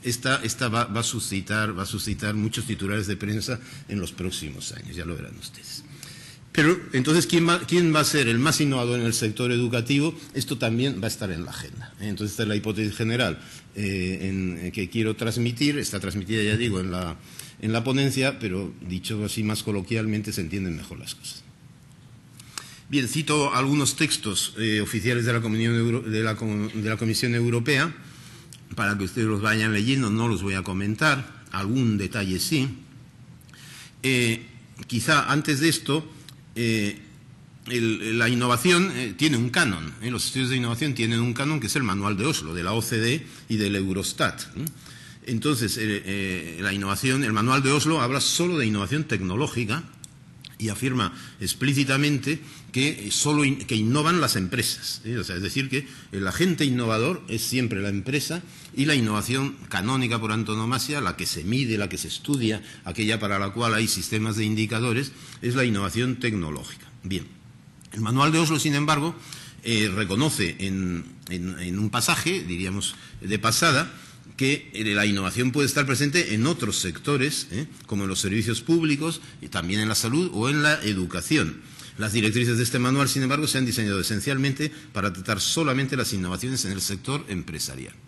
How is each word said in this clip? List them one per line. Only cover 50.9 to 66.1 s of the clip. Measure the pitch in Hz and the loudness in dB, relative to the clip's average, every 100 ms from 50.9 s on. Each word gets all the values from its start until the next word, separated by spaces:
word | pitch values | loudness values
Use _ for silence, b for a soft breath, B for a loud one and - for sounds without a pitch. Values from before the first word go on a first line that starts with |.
| 127 98 B B B | 0 -2 B B B
explícitamente | 92 - 131 139 131 135 147 139 120 151 B B B | -6 0 2 2 2 4 4 2 0 -4 B B B
que | 127 143 - 101 | 0 0 0 -2
solo | - 147 151 | 0 2 4
in-, | 139 135 | 4 0
que | - 113 | 0 2
innovan | 107 143 151 180 | 4 4 4 4
las | 131 104 | 2 2
empresas, | 92 117 - - - - | 0 0 -2 -2 -6 -8
¿eh? | 110 120 | -6 -6
O | |
sea, | - 90 | -4 -4
es | |
decir, | 101 135 135 | -2 -2 -2
que | 131 139 B B | -4 -4 B B
el | 98 95 | -4 -2
agente | - 180 151 | 2 2 4
innovador | 147 123 117 110 123 185 180 | 2 2 2 2 2 -2 -4
es | 117 | -4
siempre | - 127 120 101 | 0 0 0 0
la | 101 | 0
empresa | 98 98 143 - 165 B B B - | -2 0 -2 -2 -6 B B B 0
y | |
la | 143 | 2
innovación | 147 110 104 104 131 139 139 - | 4 4 2 0 0 -2 -4 -6
canónica | 98 104 131 123 113 | -4 0 0 0 0
por | 110 | 0
antonomasia, | 110 110 110 113 127 - 147 | -2 0 -2 0 0 -2 -2
la | 98 85 | -2 -2
que | 82 | -4
se | 82 | -4
mide, | 80 123 123 107 | 0 0 2 0
la | 101 | -2
que | 90 | -4
se | 80 | -6
estudia, | - - 143 113 107 B B | -6 -2 2 2 0 B B
aquella | - 82 107 110 | -10 -2 0 2
para | 104 98 | 0 0
la | 101 | 0
cual | 104 117 | 0 2
hay | 110 110 | 2 2
sistemas | 98 85 110 110 110 | 0 -2 0 0 0
de | |
indicadores, | 107 107 110 110 123 113 139 B B B | 0 2 0 0 0 0 -2 B B B
es | 120 | -2
la | 127 | 2
innovación | 127 101 101 113 127 | 2 2 0 0 0